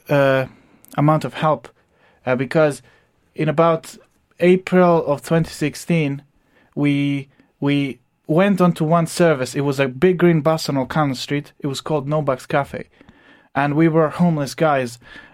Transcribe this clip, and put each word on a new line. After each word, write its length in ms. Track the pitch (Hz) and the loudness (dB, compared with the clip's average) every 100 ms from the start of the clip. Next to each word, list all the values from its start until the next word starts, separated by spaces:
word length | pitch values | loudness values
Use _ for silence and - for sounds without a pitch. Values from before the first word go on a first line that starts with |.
| - | -2
uh, 380 | 143 135 135 131 - _ _ _ - | 2 2 2 -2 -10 _ _ _ 0
amount 300 | 147 156 131 | 2 2 -2
of 80 | |
help, 340 | - 156 147 - _ _ _ _ _ - | -4 -2 -2 -6 _ _ _ _ _ -4
uh, 120 | 127 | -4
because 440 | 135 165 156 131 _ _ _ _ _ - | -2 2 0 0 _ _ _ _ _ -6
in 140 | 156 | -2
about 480 | 147 170 160 - - _ _ _ - | 0 2 0 -6 -20 _ _ _ 0
April 640 | 180 185 - 185 180 165 - | 2 2 2 2 4 4 0
of 180 | 143 | -4
twenty 260 | - 165 160 | -2 -2 -2
sixteen, 720 | - 151 - - 170 143 139 - _ _ _ _ | -4 -6 -6 -4 -2 -2 -6 -12 _ _ _ _
we, 540 | - 147 143 143 139 139 _ _ - | -4 0 0 -2 -4 -8 _ _ -6
we 400 | 143 143 139 - _ _ - | -2 0 -2 -8 _ _ -2
went 340 | 156 202 185 | 2 2 2
onto 240 | 180 170 156 | 2 2 0
one 220 | 170 160 | 0 0
service. 480 | - 170 143 123 143 | 0 2 2 -2 -4
It 60 | |
was 160 | 143 135 | -2 -2
a 100 | 135 | -2
big 300 | 127 185 175 | 0 0 4
green 200 | 175 165 | 2 2
bus 300 | 147 160 - | 2 -2 -2
on 80 | 139 | -4
O'Connell 380 | 127 160 147 123 | -2 -2 -2 -2
Street. 360 | - 143 143 _ | -6 -6 -6 _
It 80 | - | -8
was 140 | 107 | -8
called 260 | - 156 139 | -4 -4 -2
No 140 | 156 | -4
Bucks 240 | 143 127 - | -2 -4 -2
Cafe. 420 | 147 139 - - _ _ _ _ _ _ 135 | -4 -4 -8 -16 _ _ _ _ _ _ -4
And 200 | 143 143 | -2 2
we 120 | 165 | 2
were 220 | 160 151 | 2 0
homeless 460 | - 175 156 135 - | 2 0 0 -4 -2
guys. 420 | 160 143 123 120 - - - | 0 0 -2 -8 -20 -20 -20